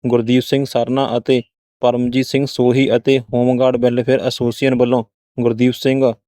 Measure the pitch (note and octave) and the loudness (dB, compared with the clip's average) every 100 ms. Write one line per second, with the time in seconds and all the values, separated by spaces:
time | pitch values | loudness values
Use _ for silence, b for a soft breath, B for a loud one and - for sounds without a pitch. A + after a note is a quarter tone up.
0 | B2+ A#2+ A2+ B2+ - C#3 C#3 A#2+ A#2+ C3 | 0 -2 2 0 2 -2 -2 -4 -2 -2
1 | C3+ A#2+ - C3 - _ _ _ B2 B2 | -2 -4 0 0 -2 _ _ _ 0 0
2 | B2 B2+ C3 C3+ C#3 - B2 A#2+ C3+ A2+ | -2 -2 -2 -2 -2 0 2 2 2 0
3 | - C3+ A#2+ B2 B2 B2 C3 B2 B2 A#2+ | 2 0 0 -2 0 2 2 2 0 0
4 | A#2+ C3 B2+ - A#2+ - C3+ B2 B2 B2 | 0 0 -2 -2 -4 -2 -2 2 2 0
5 | A2+ _ _ - A#2 A2+ B2 B2 C3+ C3+ | -4 _ _ -4 -2 2 0 0 -2 0
6 | C3 A2+ | 0 -2